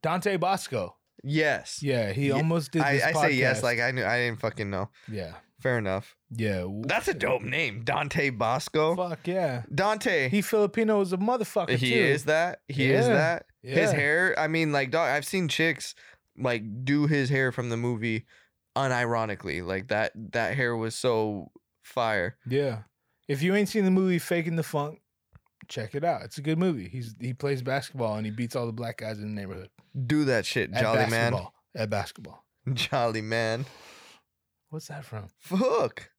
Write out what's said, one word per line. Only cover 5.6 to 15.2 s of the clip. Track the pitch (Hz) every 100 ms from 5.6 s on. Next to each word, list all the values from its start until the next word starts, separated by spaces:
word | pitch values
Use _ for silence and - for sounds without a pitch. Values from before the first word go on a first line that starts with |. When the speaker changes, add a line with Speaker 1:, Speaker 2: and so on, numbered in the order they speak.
Speaker 2:
Fair | 139 123
enough. | 104 95 - _ _
Speaker 1:
Yeah. | 113 107 95
W- | 90 101
Speaker 2:
That's | 123 202 381
a |
dope | 349 - -
name, | 117 139 147 101
Dante | 117 143 147 160 143
Bosco. | 113 113 127 - 156 156 180
Speaker 1:
Fuck | 180 160 -
yeah. | 185 165 123 113
Speaker 2:
Dante. | 139 196 214 208 175 131
Speaker 1:
He | 202
Filipino | 185 220 208 214 220 214
as | 190
a | 180
motherfucker | 208 254 202 214 170 -
Speaker 2:
He | 123
Speaker 1:
too. | 123
Speaker 2:
is | 123 143
that. | 143 156 175 - _
He | 135 131
is | 135 240
Speaker 1:
Yeah. |
Speaker 2:
that. | 202 156 170 - _
His | 120 123 214
Speaker 1:
Yeah. |
Speaker 2:
hair. | 151 143 156 185 -
I | 156
mean, | 165 160
like, | 143 135
dog, | 160 160
I've | 143